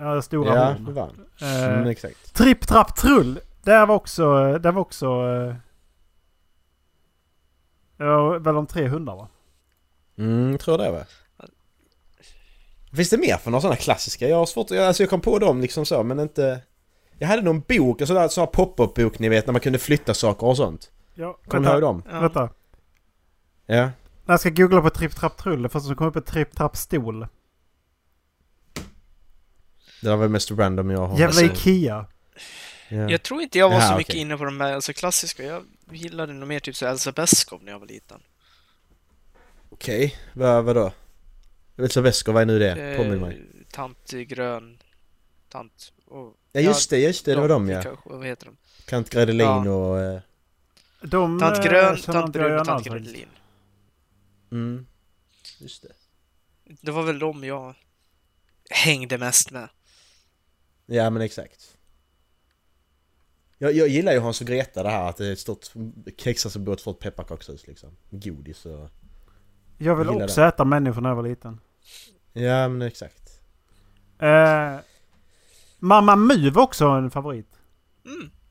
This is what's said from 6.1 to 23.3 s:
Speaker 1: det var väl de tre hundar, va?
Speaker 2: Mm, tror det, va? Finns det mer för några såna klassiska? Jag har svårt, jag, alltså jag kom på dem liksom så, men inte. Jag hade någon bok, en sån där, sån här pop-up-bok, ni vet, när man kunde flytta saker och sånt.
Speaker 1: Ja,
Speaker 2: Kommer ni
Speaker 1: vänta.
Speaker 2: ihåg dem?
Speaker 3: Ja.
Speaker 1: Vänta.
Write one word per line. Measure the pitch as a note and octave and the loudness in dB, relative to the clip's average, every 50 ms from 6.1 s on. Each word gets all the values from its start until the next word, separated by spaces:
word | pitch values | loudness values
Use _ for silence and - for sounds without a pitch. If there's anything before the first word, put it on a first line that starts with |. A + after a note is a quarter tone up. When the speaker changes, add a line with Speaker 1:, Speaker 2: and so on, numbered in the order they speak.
| _ _ _ _ _ _ _ _ _ _ _ _ _ _ _ _ _ _ _ _ _ _ _ _ _ _ _ _ _ _ _ _ _ _ _ _ _ | _ _ _ _ _ _ _ _ _ _ _ _ _ _ _ _ _ _ _ _ _ _ _ _ _ _ _ _ _ _ _ _ _ _ _ _ _
Speaker 1:
det | - D3+ | -4 0
var | D3 D3+ D3+ D3 D3+ F3 E3+ | 2 2 4 4 2 0 0
väl | D#3+ D#3 D#3 | 0 0 0
de | - - | 0 -2
tre | - - F3+ D3 B2 | -4 -4 -2 -2 -2
hundar, | C3+ D#3+ E3 B2+ F#2+ | -2 -4 -6 -8 -12
va? | F#2 G#2+ G#2 _ _ _ _ _ _ _ _ _ _ _ _ _ _ _ _ _ - | -14 -16 -20 _ _ _ _ _ _ _ _ _ _ _ _ _ _ _ _ _ -6
Speaker 2:
Mm, | G#2+ A2 A2+ A#2 B2 C3 C#3 C#3 | -2 0 0 2 0 0 -2 -2
tror | - - D#3+ E3 | -2 0 0 0
det, | G#2+ F2+ | 0 -2
va? | F2 D#2+ - - - _ _ _ _ _ - - _ _ _ _ _ _ _ _ _ _ _ _ _ _ _ - - - - - - _ _ _ - - - - - | -4 -6 -8 -14 -20 _ _ _ _ _ -20 -20 _ _ _ _ _ _ _ _ _ _ _ _ _ _ _ -20 -20 -20 -20 -20 -20 _ _ _ -20 -20 -20 -8 -2
Finns | C#3+ F3+ F3 | -2 0 2
det | - A#3+ | 2 2
mer | F4+ D4+ F#2+ | 4 2 0
för | E2 - A#2+ | 0 0 0
några | A#2 C3 D#3 | 0 0 2
såna | G3 C3 | 0 0
klassiska? | - - - A#2+ - - - - - B2 C3 | 0 0 0 0 0 -2 -8 -6 -2 0 2
Jag | D#3+ | 2
har | E3+ E3+ | 2 2
svårt, | E3+ - A#3 A3 - | 0 -2 -4 -4 -2
jag, | F#3 F#3 F#3+ | 0 2 2
alltså | F#3 F3 - G3+ | 2 4 2 2
jag | F3+ | 2
kom | G3 F3 | 0 0
på | - A3+ A#3+ G3+ | 0 2 2 2
dem | G#3 F#3+ C3+ B2+ | 4 4 2 2
liksom | B2+ B2 - D#3+ D3+ | 0 -4 -4 -4 -4
så, | - E3+ C3 A2 | -2 0 0 0
men | A#2 C3 C#3+ | -2 -2 -4
inte. | D3+ D3 - - C#3 C3+ B2+ B2+ B2+ _ _ _ _ _ _ _ _ _ _ - | -4 -4 -2 -2 -2 -2 -2 -4 -10 _ _ _ _ _ _ _ _ _ _ -6
Jag | C#3+ D#3+ | -2 0
hade | G#3 A#3 G#3+ | 0 2 2
någon | E3+ D#3+ D#3+ | 0 0 0
bok, | D3 - B3+ A3 C#3 B2 A#2 - | 0 0 2 2 2 2 0 0
en | C#3+ | 0
sån | C3+ F#3 | 0 2
där, | F#3 E3+ D#3 | 2 2 2
sån | - F3+ E3+ | 2 0 -2
här | - - | 0 2
pop-up-bok, | - F#3+ F#3 - - A#2+ G#2+ - - A#2 A2 - - | 2 0 2 2 0 0 0 2 0 0 0 0 0
ni | A2+ A2 | 0 2
vet, | A2 A2 G#2+ | 2 2 2
när | - B2 | 2 0
man | B2 | 0
kunde | - C#3 C3 B2 | 0 0 -2 -2
flytta | - - D3 C#3+ - - G#2+ | 0 0 0 0 0 -2 -2
saker | - - A2 G2+ - A2+ | 0 0 0 0 0 0
och | A#2+ C3 | 0 2
sånt. | C3+ C3+ F#2+ D#2 D2 - - _ _ _ _ _ | 2 0 -4 -4 -8 -16 -20 _ _ _ _ _
Speaker 1:
Ja, | - E3 F3 F3+ _ - | -14 -12 -12 -14 _ -8
Speaker 2:
Kommer | - - - | -4 -2 2
ni | C#3 | 2
Speaker 1:
vänta. | C#3+ C#3+ | 4 4
Speaker 2:
ihåg | C#3+ D#3 | 4 2
dem? | C#3+ G#2 E2+ F2 - | 2 0 -2 -6 -10
Speaker 3:
Ja. | E3+ E3 | -4 -2
Speaker 1:
Vänta. | E3 E3 E3 - B2 - - _ _ _ _ _ _ _ _ _ _ _ _ _ _ _ | -2 0 0 -2 -4 -4 -6 _ _ _ _ _ _ _ _ _ _ _ _ _ _ _